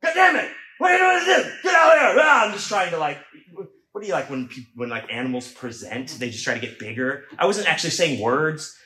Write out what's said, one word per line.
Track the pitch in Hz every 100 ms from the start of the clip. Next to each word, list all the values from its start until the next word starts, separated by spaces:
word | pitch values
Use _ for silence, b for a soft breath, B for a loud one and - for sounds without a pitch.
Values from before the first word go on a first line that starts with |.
God | 330
damn | 330 370 302
it! | - - - _
What | 359
are |
you | 359 370 359
doing | 349 -
to |
this? | - -
Get | 359
out | 349 320 320
here! | 262 220
Ah, | 311 277 214
I'm |
just | 202 -
trying | 202 185
to, | 165
like, | 151 147 - - _ 175 190 _ _
what | 208
do | 208
you, |
like, | 165 127
when | 135 127
peop-, | - 123
when, | - 120
like, | 117 110
animals | 113 127 127 123
present, | - 123 107 - 120 131 -
they | 123
just | 107
try | -
to | 120
get | 113 -
bigger? | 107 113 127 139 - -
I | 175
wasn't | 202 -
actually | 160 165
saying | - 170 127
words. | 107 127 156 156 - -